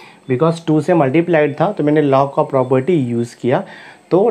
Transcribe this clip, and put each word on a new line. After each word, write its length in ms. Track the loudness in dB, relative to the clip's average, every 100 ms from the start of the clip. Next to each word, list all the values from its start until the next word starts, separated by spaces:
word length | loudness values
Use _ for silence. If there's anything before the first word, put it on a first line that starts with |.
| -20 -14 -6
because 360 | 0 0 0 -2
two 140 | 0
से 140 | 2
multiplied 600 | 0 2 0 0 0 0 0
था 100 | -4
तो 120 | -2
मैंने 180 | 0 0
log 260 | 2 2 0 -2
का 60 | -2
property 440 | -2 0 0 0
use 400 | 0 0 -4 -6 -6
किया, 220 | -2 -2 -4 -16 -20 -20 -2
तो 100 | 0 2